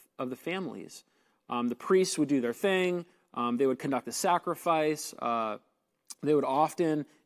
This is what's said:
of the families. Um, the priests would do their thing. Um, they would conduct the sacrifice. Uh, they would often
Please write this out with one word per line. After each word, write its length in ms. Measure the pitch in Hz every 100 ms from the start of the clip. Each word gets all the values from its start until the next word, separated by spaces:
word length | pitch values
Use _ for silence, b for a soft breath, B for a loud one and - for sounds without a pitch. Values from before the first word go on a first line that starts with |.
| _ -
of 120 | 131
the 60 | 123
families. 680 | 165 185 160 104 - - - _ _ _ -
Um, 200 | 120 120
the 60 |
priests 440 | 120 - 190 180 -
would 100 | 143
do 120 | 143
their 120 | 120
thing. 540 | 117 202 185 180 175 170 b b
Um, 220 | - 120 120
they 100 | 135
would 120 | 127
conduct 280 | 135 127 117
the 60 |
sacrifice. 1000 | - 190 175 180 160 175 160 156 151 - -
Uh, 400 | 120 117 110 104 _ _ _ _ _ -
they 120 | 151
would 100 | 151
often 600 | 131 135 156 - 165 151 143 b